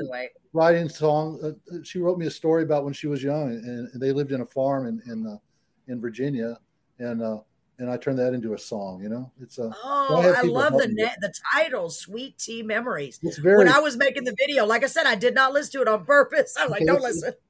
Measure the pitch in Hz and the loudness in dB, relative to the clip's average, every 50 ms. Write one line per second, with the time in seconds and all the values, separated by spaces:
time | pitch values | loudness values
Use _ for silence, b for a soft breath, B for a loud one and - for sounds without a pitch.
0 | 139 131 123 123 127 123 - _ _ _ - 160 160 165 170 170 170 151 - - | 2 -2 -6 -8 -10 -10 -12 _ _ _ 0 4 6 6 6 4 2 -2 -4 0
1 | 151 156 147 151 156 160 160 - 156 151 151 - _ - 175 165 147 - - 185 | 2 2 2 2 0 -2 -6 -8 -8 -8 -10 -10 _ -14 -14 -14 -12 -10 -6 -2
2 | 175 175 185 175 165 156 - - - 160 160 165 160 147 151 143 139 143 139 - | -2 0 0 0 -2 -4 -4 -2 0 2 2 2 2 2 0 0 0 -2 -6 -6
3 | - 151 143 131 131 139 143 156 151 127 117 113 113 123 123 120 123 123 - 120 | -4 -4 -4 -2 -2 -2 -2 -2 -2 -4 -6 -8 -8 -10 -10 -10 -10 -10 -8 -4
4 | 131 135 135 143 147 135 135 127 120 - - 135 131 139 139 135 131 117 113 113 | -2 -2 0 0 -2 -2 -4 -6 -6 -6 -4 -2 0 0 0 -2 -2 -4 -6 -8
5 | 107 120 113 113 110 107 104 104 _ _ _ _ _ _ _ _ _ - 123 120 | -8 -10 -10 -8 -8 -10 -10 -14 _ _ _ _ _ _ _ _ _ -12 -10 -8
6 | 113 117 107 113 131 143 143 117 113 117 117 - _ _ _ _ _ _ _ - | -8 -8 -6 -4 -4 -4 -2 -4 -4 -6 -8 -10 _ _ _ _ _ _ _ -10
7 | 123 120 117 113 117 110 110 107 - _ _ _ _ _ _ - 123 123 123 120 | -8 -6 -6 -4 -4 -4 -6 -8 -10 _ _ _ _ _ _ -10 -8 -6 -6 -6
8 | - 147 135 131 123 127 127 123 113 113 107 101 - - 117 104 101 95 92 92 | -4 -4 -2 0 0 -2 -2 -2 -4 -6 -6 -8 -8 -10 -10 -8 -8 -8 -10 -10
9 | 101 107 113 123 131 127 _ 131 127 - - 131 117 113 113 - - - - 571 | -10 -8 -8 -8 -10 -12 _ -20 -20 -16 -12 -10 -8 -8 -10 -10 -8 -4 -2 0
10 | 554 151 156 165 170 180 175 - - - - - - - - - - 214 214 214 | 0 2 4 4 6 6 6 4 4 2 2 2 2 4 4 2 2 0 0 0
11 | 220 240 - 180 190 196 - - - - 233 294 320 320 254 214 175 165 - - | -2 -2 -2 -4 -8 -8 -8 -6 -4 0 0 0 0 0 -2 -4 -6 -6 -8 -10
12 | - 180 196 233 262 269 - - - - 226 226 226 214 214 226 240 254 196 151 | -12 -12 -12 -12 -12 -12 -10 -10 -10 -8 -8 -8 -6 -4 -4 -4 -2 -4 -4 -6
13 | 143 131 - - 160 165 160 151 147 180 202 208 196 - 262 294 311 294 240 233 | -6 -8 -8 -6 -6 -6 -4 0 4 6 8 8 8 8 8 6 4 2 0 0
14 | 277 269 254 277 247 254 202 - 269 285 294 262 214 208 226 226 269 262 - 330 | 0 0 0 -2 -4 -4 -2 -2 -2 0 2 2 2 2 2 2 0 0 0 2
15 | 311 262 233 196 226 247 - 269 269 262 277 285 294 - - 277 247 220 214 202 | 2 2 2 2 2 2 4 4 4 4 2 0 -2 -2 -2 0 2 2 2 2
16 | 170 247 285 285 269 - 285 311 262 - - 277 311 254 208 208 - 156 - 277 | 2 4 6 6 6 6 4 2 0 2 0 -2 -2 0 0 2 2 4 4 4
17 | 254 240 214 165 - 247 - - _ | 2 0 -4 -4 -4 -6 -8 -10 _